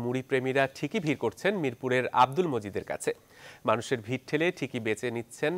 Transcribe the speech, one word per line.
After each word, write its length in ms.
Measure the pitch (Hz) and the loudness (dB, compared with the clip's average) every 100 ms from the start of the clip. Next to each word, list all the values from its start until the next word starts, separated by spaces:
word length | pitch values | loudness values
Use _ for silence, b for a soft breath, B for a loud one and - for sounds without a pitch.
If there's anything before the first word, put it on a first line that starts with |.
মুড়ি 180 | 120 127 127 | -2 -4 0
প্রেমীরা 360 | 135 131 135 135 - | 0 2 2 2 0
ঠিকই 220 | 151 220 151 | -4 -2 0
ভিড় 140 | 127 | 0
করছেন 280 | 113 - 180 208 | -2 0 -2 0
মিরপুরের 420 | 139 117 131 127 120 - | -2 -2 0 0 2 4
আব্দুল 240 | 127 135 175 | 4 4 0
মজিদের 320 | 123 104 92 - | 0 -2 -6 -6
কাছে। 200 | 71 - - - B B B 120 | -4 -2 -4 -8 B B B 0
মানুষের 300 | 113 - 123 107 | 0 0 -4 -2
ভিড় 160 | 127 - | -6 -2
ঠেলে 180 | 151 - 180 | 0 0 -2
ঠিকই 220 | 131 123 110 | -4 -4 -2
বেছে 200 | 104 127 117 | -2 -2 -4
নিচ্ছেন 360 | - - 151 | -8 -4 -2